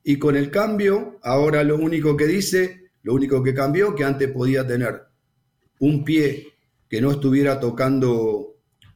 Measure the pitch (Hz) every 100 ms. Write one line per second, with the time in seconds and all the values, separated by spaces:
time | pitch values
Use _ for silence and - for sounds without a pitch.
0 | - 143 147 139 143 202 214 208 202 202
1 | - - 117 135 151 151 147 151 160 165
2 | 151 143 151 190 190 185 185 - - _
3 | - 131 135 135 131 131 139 160 208 190
4 | 139 135 135 127 127 135 127 123 120 -
5 | - _ _ _ _ _ _ - 143 151
6 | 139 156 147 - - _ _ _ _ 110
7 | 135 143 139 135 143 135 120 117 131 135
8 | 127 117 110 104 - - _ _ -